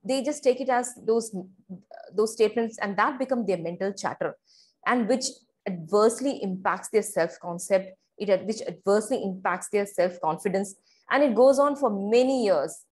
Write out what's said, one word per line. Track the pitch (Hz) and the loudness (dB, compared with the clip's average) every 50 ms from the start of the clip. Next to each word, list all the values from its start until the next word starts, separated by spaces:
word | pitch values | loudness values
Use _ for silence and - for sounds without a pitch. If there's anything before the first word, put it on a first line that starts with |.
| _ | _
They | 196 262 269 | -2 -2 -2
just | 233 285 294 294 - | 0 -2 -4 0 2
take | 262 247 254 | 2 2 2
it | 269 254 | 0 0
as | 254 240 247 247 - - - | 0 0 0 -4 -10 -6 -2
those, | 220 226 233 226 220 - 185 180 - - _ _ _ 185 185 _ _ - - - - 170 | 0 0 0 0 -4 -8 -10 -10 -10 -18 _ _ _ -16 -16 _ _ -20 -20 -20 -8 -2
those | 196 214 220 | -2 -2 0
statements, | 220 - 220 214 214 240 226 220 226 - | 2 2 2 2 2 0 -2 -2 -4 -6
and | - 202 196 | -6 -4 0
that | 190 214 277 277 247 | 0 0 0 0 -4
become | 262 247 262 240 220 | -4 -2 -2 -2 0
their | 185 185 165 | -2 -2 -2
mental | 160 170 175 175 190 196 | -2 -8 -6 -4 -4 -6
chatter, | 196 - - 170 - - 180 151 - _ _ _ _ _ _ _ _ _ _ | -4 -4 -6 -6 -4 -4 -6 -6 -6 _ _ _ _ _ _ _ _ _ _
and | - 233 247 226 196 | 0 2 2 2 0
which | 262 254 254 - - - _ _ _ _ _ | 0 0 0 -6 -8 -10 _ _ _ _ _
adversely | 202 185 170 160 160 196 208 214 226 226 - 262 285 254 - - | -8 -8 -8 -6 0 4 4 4 4 4 2 -4 -4 -2 -2 -4
impacts | 196 185 185 185 202 170 190 - - | -6 -6 -2 -2 -2 -2 -2 -6 0
their | - 214 | 0 0
self-concept, | 208 - - 185 165 165 - - - 175 170 175 - - 202 190 190 190 - _ _ _ _ - | 0 0 0 0 -2 -2 -2 -12 -12 -10 -10 -10 -2 0 0 0 0 -2 -16 _ _ _ _ -8
it | 208 196 | 0 0
ad-, | 190 185 - | 0 0 0
which | 196 220 220 - - | -4 -6 -6 -6 -10
adversely | 175 - _ 196 202 214 214 220 269 214 - | -10 -4 _ 2 2 2 2 0 -4 -2 -2
impacts | 196 185 185 - 202 175 185 - - | -4 -6 -4 -4 -4 -4 -4 -6 -2
their | - 208 202 | -2 -2 -2
self-confidence. | 202 - - 175 185 180 - - 156 160 165 - 202 185 196 202 196 - _ _ _ _ _ _ - | -2 0 0 0 0 0 -2 -2 -2 -2 -2 -2 -2 -2 -2 -2 -4 -10 _ _ _ _ _ _ -2
And | - 269 294 | 2 2 2
it | 277 214 | 4 6
goes | 208 254 269 277 262 | 6 6 6 8 6
on | 285 294 285 | 4 2 2
for | 285 285 233 | 0 -2 -2
many | 208 196 196 208 220 240 254 262 269 262 226 | -2 -2 -2 2 4 4 4 4 2 2 2
years | 202 180 147 135 165 - - _ _ _ | 2 2 2 0 -2 -8 -12 _ _ _